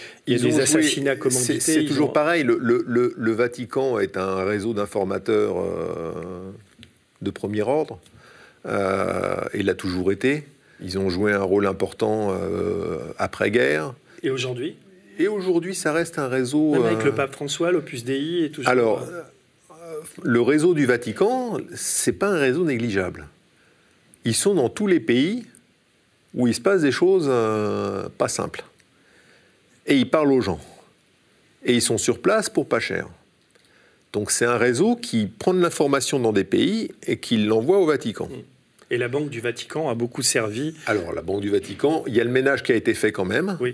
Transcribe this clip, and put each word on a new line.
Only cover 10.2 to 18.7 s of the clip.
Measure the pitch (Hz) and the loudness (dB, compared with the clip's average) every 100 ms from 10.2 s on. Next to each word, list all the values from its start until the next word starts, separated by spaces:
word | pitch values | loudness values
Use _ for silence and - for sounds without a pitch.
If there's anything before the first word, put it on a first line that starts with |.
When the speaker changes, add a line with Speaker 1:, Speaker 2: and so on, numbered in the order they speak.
| 127 147 143 - _ - | 0 -2 -6 -20 _ -16
Speaker 2:
Ils | 92 92 | -8 -2
ont | 95 | -2
joué | 90 104 | 0 2
un | 101 | 2
rôle | 95 101 101 | 4 4 2
important, | 92 98 - 110 110 104 92 | 0 -4 -2 0 0 0 -2
euh, | 90 92 90 92 85 82 - - | -2 -2 -2 -2 -4 -6 -8 -6
après-guerre. | 92 - 104 113 131 151 151 123 _ - | -6 -2 0 2 2 0 -4 -10 _ -8
Speaker 1:
Et | 135 | -4
aujourd'hui ? | 131 127 120 151 220 - - - - | -4 -4 -6 -8 -10 -20 -20 -20 -2
Speaker 2:
Et | 190 | -2
aujourd'hui, | 208 185 170 170 | 0 0 0 0
ça | 190 156 | -4 -2
reste | 151 165 - | 0 -2 -4
un | 135 | -2
réseau, | 131 123 151 156 | 0 0 2 4
Speaker 1:
Même | 139 | 4
avec | 117 110 | 2 2
Speaker 2:
euh, | 135 | 0
Speaker 1:
le | |
pape | 143 139 | 0 -4
François, | - 143 - 175 | -4 -8 -2 0
l'Opus | 180 - 127 | 0 -2 -8
Dei | 120 135 151 175 | -4 -4 -2 -2
et | 151 | -2
tout | 147 | -2
ça. | 127 | 0